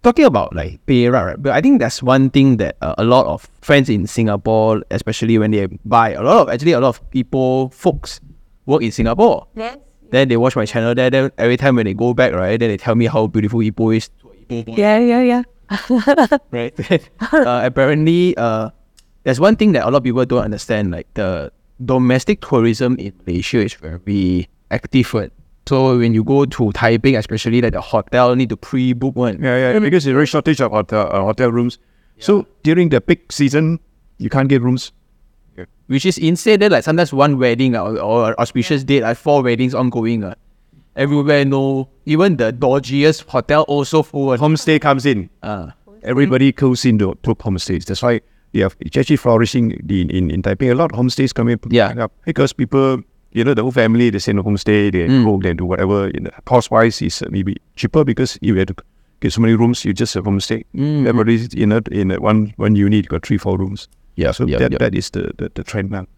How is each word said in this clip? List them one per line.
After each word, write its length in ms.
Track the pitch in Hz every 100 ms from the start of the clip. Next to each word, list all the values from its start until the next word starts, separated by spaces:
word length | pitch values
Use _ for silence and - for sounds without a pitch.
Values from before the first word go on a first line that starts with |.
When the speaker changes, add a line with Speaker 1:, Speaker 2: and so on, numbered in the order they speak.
Speaker 1:
Talking 220 | 240 240 185
about, 280 | 113 -
like, 300 | 82 76 73
Perak, 400 | - 127 120 123
right? 160 | 92 76
But 100 | 139 131
I 60 |
think 180 | 262 277
that's 220 | 117 -
one 260 | 127 135 135
thing 300 | 139 135 117
that, 180 | 92 -
uh, 100 | 80 -
a 60 |
lot 200 | 113 127
of 240 | - 151 - _
friends 260 | - 143 135
in 180 | 104 95
Singapore, 760 | - 110 101 110 110 110 107 -
especially 480 | - - 107 113 110
when 120 | 107
they 140 | 107 95 95 104
buy, 260 | 117 113
a 80 | 69
lot 160 | 123 214
of, 80 | 151
actually 200 | 120 156
a 80 | 135
lot 80 | 131
of 80 | - -
people, 600 | 131 120 135 127 131 131
folks 480 | - 185 151 - - - - _ _ -
work 160 | 151
in 100 | 113
Singapore. 540 | - 113 131 226 98 - 220
Speaker 2:
Yes. 220 | 226 277 _ _ _
Speaker 1:
Then 180 | 127 135
they 80 | 117
watch 200 | 127 120
my 100 | 107
channel 280 | 117 113
there. 140 | 120 127
Then 220 | 135 135 -
every 180 | 117 123
time 200 | 139 123
when 100 | 107
they 80 |
go 180 | 101 120
back, 220 | 117 131
right, 260 | 87 92 113
then 80 | 117
they 80 | 101
tell 180 | -
me 120 | 113 117
how 200 | 110 110
beautiful 320 | 110 104 117
Ipoh 360 | 110 101 113 110
is. 140 | - _ - - _
Speaker 2:
Yeah, 480 | 117 117 113 208 214
yeah, 240 | 240 240
yeah. 180 | 247 247 240 _ _
<laughs> 680 | 202 - 247 240 285 240 285 _
Speaker 1:
Right. 240 | 120 117 -
<laughs> 320 | - 165 - _ 220
Uh, 300 | 311 233 123
apparently, 720 | 127 131 135 151 160 170 180 -
uh, 320 | 117 110 113 _ _ _ _ _
there's 160 | 127 127
one 160 | 185 220
thing 160 | 214
that 100 | 143
a 60 | 117
lot 80 | 135
of 60 |
people 200 | 123 120 123
don't 180 | 120
understand, 460 | 107 104 - 110 101
like, 180 | 82 -
the 360 | - 95 87 71 _ _ _
domestic 600 | 127 131 127 131 - 208
tourism 540 | - 127 117 113 123 127
in 140 | 98 _ -
Malaysia 380 | 90 - 120
is 80 | 107
very 760 | - 78 87 101 101 90 90 80 _ _
active 380 | 107 - 131 120
one. 160 | 113 95 _ _ _ -
So 300 | 135 131 123
when 160 | 117
you 100 | 110
go 220 | 107 139
to 280 | 143 - 110
Taiping, 440 | - 113 117 135 120
especially, 460 | - 110 120 123
like, 100 | 117
the 80 | 90
hotel 560 | - 113 - 120 123 123
need 140 | 120
to 60 | 110
pre-book 600 | - 131 127 120 131 135
one. 240 | 123 87
Speaker 3:
Yeah, 300 | 143 127 127
yeah, 60 | 214
because 260 | 208 175
there's 160 | 139 131
a 40 | 151
shortage 340 | 156 156 147
of 120 | 120
hotel, 360 | 107 98 107 95
uh, 120 | 98
hotel 260 | 98 107 123
rooms. 280 | 117 120 - _ _ _ _
So 180 | - 208
Speaker 1:
Yeah. 80 | - _
Speaker 3:
during 240 | 151 170 170
the 100 | 123
peak 320 | - 170 _
season, 480 | - 143 143 160 165 _ _ _ _
you 100 | 110
can't 200 | 139 135
get 120 | 135
rooms. 320 | 123 127 - _ _ _ _ _ _ -
Yeah. 80 | 87 _ -
Speaker 1:
Which 180 | 135
is 140 | - -
insane. 420 | 160 175 226 208
Then, 100 | 208
like, 120 | 143
sometimes 300 | 160 160 165
one 240 | 135 147 135
wedding, 360 | 127 117 131
uh, 80 | 117
or, 140 | 95 110 98 117 113
or 120 | -
auspicious 440 | 120 135 113 147
date, 180 | 131 139
like, 140 | 113 117
four 260 | 156 147
weddings 300 | 123 117 127
ongoing, 480 | 135 123 117 113 117
uh, 120 | 98 - _ _ _ _ _ -
everywhere, 480 | 143 147 143 147 139
no, 420 | 135 135 135 131 _
even 320 | - 156 196 143
the 160 | 113
dodgiest 720 | 123 135 139 123 139 151 151 -
hotel 360 | 131 - 151
also 400 | 151 143 135 156
full, 280 | 147 143 135
uh. 60 | 123
Speaker 3:
Homestay 440 | 151 156 - 156
comes 260 | 151 135 139
in. 240 | 110 85 _
Speaker 1:
Ah. 300 | 101 101 80 - _ -
Speaker 3:
Everybody 500 | - 127 143 127 139
goes 320 | - 131 123
into 320 | 123 107 95 -
to 120 | - 110
homestays. 500 | 110 92 - 87 -
That's 160 | 95
why 180 | 123 117 _ _ _
they 80 | -
are, 100 | 95 -
it's 160 | 76 127
actually 200 | 135 143
flourishing 540 | 123 113 117 127 113 - -
in, 220 | 98 85
in, 200 | 92 87
in 120 | 85
Taipei. 280 | 98 98 131
A 40 |
lot 180 | 123 165
of 60 | 113
homestays 340 | 127 - 135
coming 260 | - 117 117 110
Speaker 1:
Yeah. 240 | 117 98 120
Speaker 3:
up 140 | 110 _ -
because 260 | 151 135
people, 480 | - 123 135 135 127 - _ _
you 100 | 113
know, 120 | 117
the 80 | 127
whole 100 | 120
family, 380 | 127 113 113 120
they 80 | 101
stay 140 | -
in 60 | 101
a 60 |
homestay, 480 | 95 101 - 104 101
they 160 | 90 87
Speaker 1:
Mm. 160 | 135
Speaker 3:
cook, 180 | 110 98
they 120 | 92
do 100 | 85
whatever. 460 | 90 92 95 101 98
You 80 | -
know, 100 | - -
cost-wise, 560 | - 123 - 113 117 -
is, 220 | - -
uh, 60 | -
maybe 260 | 101 95 - _
cheaper 300 | - 113 160
because 340 | 143 110 127 -
you 120 | - 95
have 100 | 95
to 80 | 92 _ _ _ _
get 120 | 101
so 80 | 110
many 140 | 113
rooms, 280 | 110 117 120
you 100 | -
just 180 | 98 117
have 120 | 95
homestay. 380 | 98 98 - 113 - 135
Speaker 1:
Mm, 260 | 147 151
mm. 40 | 123
Speaker 3:
Everybody's 460 | 113 110 117 120
in 180 | - 110
a, 80 | 113 107
in 200 | 101 95
a 100 | 92
one, 320 | 107 107 104 -
one 180 | 107 104
unit, 320 | 101 107 95
got 160 | 82
three, 140 | - 104
four 180 | 98 95
rooms. 320 | 95 101 - _ _ -
Speaker 1:
Yeah, 140 | -
Speaker 3:
So 140 | - 123
Speaker 1:
yeah, 120 | 120
Speaker 3:
that, 140 | -
Speaker 1:
yeah. 60 | -
Speaker 3:
that 160 | 120
is 140 | 95 -
the, 220 | - - -
the, 120 | -
the 100 | -
trend 260 | 92 107 95
now. 160 | 98 92